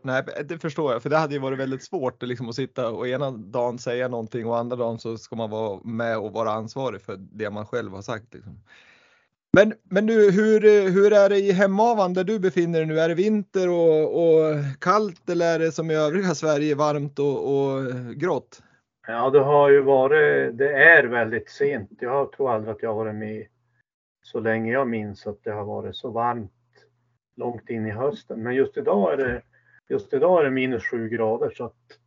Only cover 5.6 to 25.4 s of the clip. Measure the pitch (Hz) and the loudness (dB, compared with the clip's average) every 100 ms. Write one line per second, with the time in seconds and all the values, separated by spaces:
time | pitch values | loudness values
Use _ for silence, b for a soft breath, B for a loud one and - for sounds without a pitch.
5.6 | 110 95 - 113 117 110 104 101 110 110 | -6 -8 -10 -6 -4 -4 -6 -4 -2 -4
6.6 | 110 135 131 101 - 98 95 104 104 104 | -6 -8 -8 -8 -12 -14 -14 -8 -8 -8
7.6 | 107 123 104 98 101 110 - 65 - 123 | -8 -8 -8 -12 -10 -12 -12 -20 -20 -20
8.6 | _ b b b b b b _ _ 180 | _ b b b b b b _ _ 6
9.6 | 214 - _ 190 214 226 202 185 220 214 | 6 2 _ -2 2 6 6 6 4 6
10.6 | 214 208 190 185 202 208 196 202 196 185 | 6 6 4 4 6 6 6 4 2 2
11.6 | 202 196 233 220 180 185 185 220 185 180 | 2 4 2 2 0 0 -2 -2 0 0
12.6 | 170 165 156 156 165 165 208 214 190 190 | 0 0 0 0 0 0 0 0 -2 -2
13.6 | 185 175 165 156 151 139 170 160 156 151 | 0 2 4 4 2 2 4 4 4 -2
14.6 | 143 139 175 202 214 165 - 175 170 160 | -4 -4 0 2 0 -8 -6 -2 0 0
15.6 | 165 151 160 156 151 180 185 147 156 147 | -2 -4 -4 0 0 0 -2 -2 0 0
16.6 | 151 143 151 147 143 143 143 127 120 139 | 0 0 0 0 -6 -2 -2 -2 -2 0
17.6 | 139 135 131 127 123 143 175 139 - - | 0 -2 -6 -8 -10 -6 -4 -4 -6 -20
18.6 | b b _ _ - 117 131 139 135 147 | b b _ _ -10 -2 4 6 6 6
19.6 | 143 143 135 135 131 156 147 139 135 117 | 8 6 6 4 4 4 4 2 -2 -2
20.6 | 139 139 160 160 120 120 113 113 - - | 0 6 8 8 6 0 -2 -4 -8 -2
21.6 | 143 131 101 - 123 139 131 - 135 110 | -2 -2 -10 -10 -4 -2 -4 -4 -2 -2
22.6 | 107 107 113 107 110 107 107 107 107 _ | -4 -6 -6 -4 -6 -8 -10 -10 -14 _
23.6 | _ _ _ _ _ _ _ 117 110 113 | _ _ _ _ _ _ _ -6 -2 -2
24.6 | 113 127 131 113 104 95 104 104 | -2 -2 -2 -4 -8 -10 -12 -10